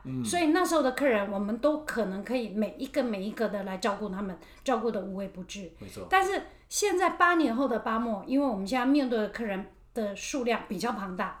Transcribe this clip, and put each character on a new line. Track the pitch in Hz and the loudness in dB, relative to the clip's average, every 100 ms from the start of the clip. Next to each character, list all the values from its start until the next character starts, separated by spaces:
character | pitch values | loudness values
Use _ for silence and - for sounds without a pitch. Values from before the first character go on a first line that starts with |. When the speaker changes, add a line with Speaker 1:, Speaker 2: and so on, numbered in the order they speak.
Speaker 1:
嗯。 | 254 262 | -8 -4
Speaker 2:
所 | 226 349 | 0 2
以 | 311 | 4
那 | 349 | 4
时 | 330 | 4
候 | 320 | 4
的 | 262 | 2
客 | 254 277 | 2 2
人， | 214 202 | 2 2
我 | 202 | -2
们 | 202 233 | -2 2
都 | 294 302 | 2 2
可 | - 240 190 | -2 -2 -2
能 | 190 | -2
可 | 196 | -2
以 | 254 214 | -2 -2
每 | 202 202 - | -2 -2 -4
一 | 262 | -4
个 | 302 | -2
每 | 247 202 | 0 -2
一 | 202 | -4
个 | 202 208 | -2 -2
的 | 196 | -2
来 | 190 185 | -4 -2
照 | 220 196 | -2 -2
顾 | 208 | -4
他 | 190 | -4
们， | 196 170 - - | -6 -8 -14 -8
照 | - 240 | -2 0
顾 | 226 | 0
得 | 208 | -2
无 | 196 190 | -4 -6
微 | 196 | -8
不 | 180 | -10
至。 | 180 202 170 - | -14 -12 -14 -14
Speaker 1:
没 | 101 | -16
错。 | - - | -12 2
Speaker 2:
但 | 381 | 2
是 | 381 370 - - - | 4 0 -6 -18 -8
现 | - 415 349 | 0 2 4
在 | 349 | 2
八 | 349 349 339 | 4 4 6
年 | 269 226 | 4 4
后 | 220 | 2
的 | 220 | 0
巴 | 233 226 | 0 -2
莫， | 240 202 196 | 0 -2 0
因 | 269 | 2
为 | 277 | 2
我 | |
们 | 202 190 | 0 -2
现 | 254 | 0
在 | |
面 | 254 294 254 | 4 4 4
对 | 226 | 2
的 | 208 | 0
客 | 208 | -2
人 | 226 190 202 - - | -4 -4 -6 -14 -10
的 | - 208 | -4 -4
数 | 196 - 294 | -4 -6 -2
量 | 240 220 - | 0 0 -2
比 | 185 | -4
较 | 233 | -2
庞 | 208 190 180 | -4 -6 -4
大， | 190 - | -6 -6